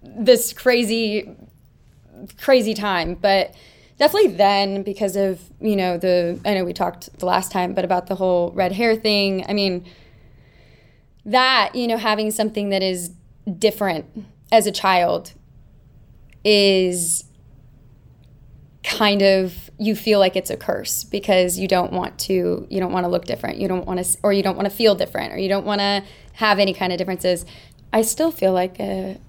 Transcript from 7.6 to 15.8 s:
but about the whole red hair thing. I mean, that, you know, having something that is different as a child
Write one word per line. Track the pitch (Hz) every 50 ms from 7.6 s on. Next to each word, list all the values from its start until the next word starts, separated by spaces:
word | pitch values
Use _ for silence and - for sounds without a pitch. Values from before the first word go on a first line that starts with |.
| 180 180 185
but | 185 180
about | 175 190 180 180
the | - 196
whole | 180 190 185 180 180 175 170 -
red | - 190 180 196
hair | 190 233 233 220
thing. | 220 - 220 208 202 202 196 196 190 - -
I | 202
mean, | 208 202 190 180 180 180 180 - - - - - - - - - - - - _ _ - - - - _ - _ _ _ _ _ _ _
that, | 208 208 254 254 254 262 240 208 - -
you | 254 247
know, | 233 226 220
having | 208 226 214 208 214 214
something | 214 - 220 214 220 214 202 202
that | 196 196 190
is | 190 185 180 175 175 - - - - - - - - 185 165
different | - 214 202 - 208 196 170 156 - - - 226 202 - - _ _ - -
as | 226 214
a | 208 202
child | - - 196 190 180 175 170 175 170 - - - - - - - - - - - -